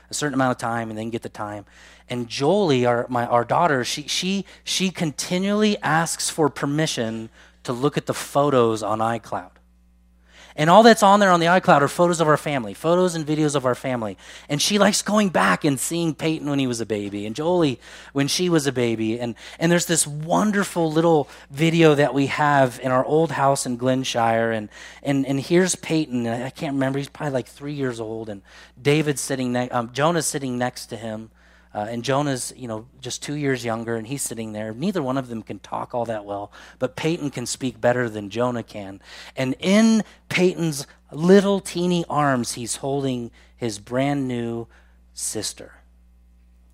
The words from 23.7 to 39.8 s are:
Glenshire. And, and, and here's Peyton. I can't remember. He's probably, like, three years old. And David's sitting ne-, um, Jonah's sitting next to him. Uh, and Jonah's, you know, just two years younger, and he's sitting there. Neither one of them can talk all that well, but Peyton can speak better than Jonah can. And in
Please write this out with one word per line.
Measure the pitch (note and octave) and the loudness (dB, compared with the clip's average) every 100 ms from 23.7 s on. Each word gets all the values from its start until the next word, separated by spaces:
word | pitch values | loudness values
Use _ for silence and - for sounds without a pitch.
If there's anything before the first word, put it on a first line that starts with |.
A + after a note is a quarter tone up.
| A#2+ | -2
Glenshire. | B2+ C3 C3 A#2+ A#2 A2+ A2+ | 0 0 -2 0 2 2 0
And, | A2+ G#2 - - - | -2 -6 -14 -20 -10
and, | C#3 C#3 C3+ | -2 0 0
and | C#3 | -2
here's | C3 F3 F#3 - | 2 2 2 0
Peyton. | - D#3+ C#3+ B2 A#2 | -2 -2 0 -2 -2
I | A#2+ B2+ | -4 -6
can't | - D#3+ C#3 | -8 -6 -2
remember. | C3+ C3+ | -2 -2
He's | C#3 | -6
probably, | - D3+ | -8 -6
like, | C3 A2+ | -4 -6
three | - C#3+ | -12 -10
years | D3 C3 A2+ | -6 -4 -4
old. | A2 A2+ A2 | -8 -8 -10
And | G2 - - - - | -12 -16 -20 -20 -4
David's | B2+ D3+ D3+ C3+ | 2 2 2 -2
sitting | - C3+ B2+ | -4 -4 -2
ne-, | B2 B2 | 0 -2
um, | B2 A#2 | -2 -4
Jonah's | B2 D3 E3+ C#3 | 0 2 2 -2
sitting | D3+ C#3 B2 | -4 -4 -2
next | B2 - - | -4 -6 -14
to | A2 | -12
him. | A2+ A2 A2 _ _ _ _ | -10 -10 -12 _ _ _ _
Uh, | G#2+ G#2 | -8 -6
and | A#2+ A#2 | -6 -2
Jonah's, | C3+ D3 C3 - - | -2 0 -4 -6 -12
you | B2 | -10
know, | A2 A#2+ - | -10 -12 -16
just | B2 - | -12 -10
two | - | -8
years | D3 C#3 B2+ A#2 | -4 -2 -2 -2
younger, | A2+ A2+ A2+ | -4 -4 -6
and | A2 | -6
he's | C#3 | -8
sitting | - A#2 A2 | -8 -8 -8
there. | G#2 A2 | -8 -8
Neither | A2 F3+ F#3 | -6 -4 -2
one | C3 C3+ | -2 -4
of | B2+ | -4
them | A2+ | -10
can | - G#2 | -10 -14
talk | - - A#2 | -10 -10 -6
all | B2 A#2 | -6 -4
that | G#2+ | -6
well, | G2+ G2+ G#2 - - - | -6 -8 -10 -16 -20 -8
but | B2+ - | -8 -4
Peyton | D#3+ E3+ C#3+ | -4 -2 -4
can | C3+ A#2+ | -6 -8
speak | - C3 A2 | -6 -6 -2
better | B2 B2 A#2+ | 0 2 -2
than | G#2+ G2+ | -4 -8
Jonah | A2 B2 A#2+ | -4 -2 -4
can. | G#2+ G#2+ F#2+ G2 - - - - | -8 -14 -14 -16 -20 -20 -16 -6
And | C3 C3+ | -6 -2
in | F3+ G#3 | 2 4